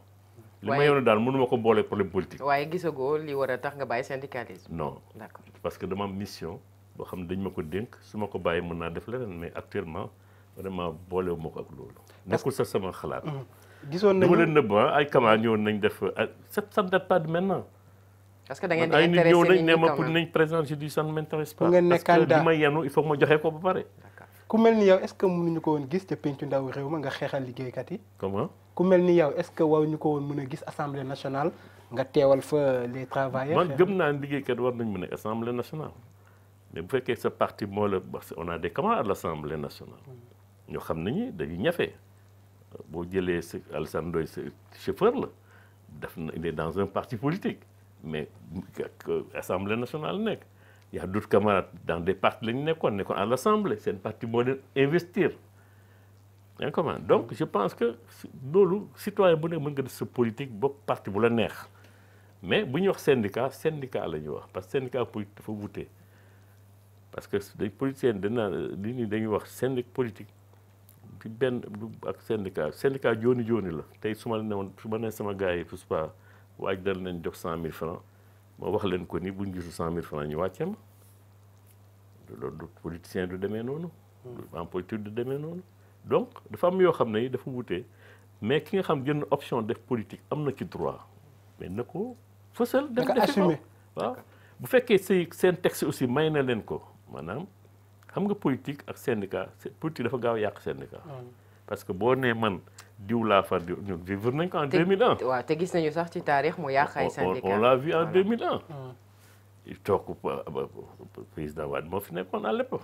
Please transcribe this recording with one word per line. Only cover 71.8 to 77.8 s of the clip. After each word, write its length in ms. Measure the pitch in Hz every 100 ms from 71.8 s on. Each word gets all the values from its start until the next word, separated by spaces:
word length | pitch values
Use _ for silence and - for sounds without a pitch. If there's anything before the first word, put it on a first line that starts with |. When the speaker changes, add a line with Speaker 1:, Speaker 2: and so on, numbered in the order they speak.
| 113 107 -
Speaker 1:
ak 140 | -
syndicat. 500 | - 110 95 - 76
Syndicat 440 | - 139 135 127 113
jooni 240 | 117 123 113
jooni 260 | 113 95
la. 120 | 78 - -
Tey 160 | 110 107
su 140 | 123
ma 80 | 110
ne 120 | 110 101
woon, 160 | 98 95
su 60 | 110
ma 100 | 110
nee 140 | 113
sama 220 | - 104
gars 220 | 95 95 87
yi, 80 | 82
tout 100 | 90
ça, 380 | - 87 78 - - - - -
waaj 200 | 98 98
dal 180 | 95 92
nañ 180 | 92 87
jox 140 | 87 -
cent 160 | 90 82
mille 160 | 80
francs, 260 | -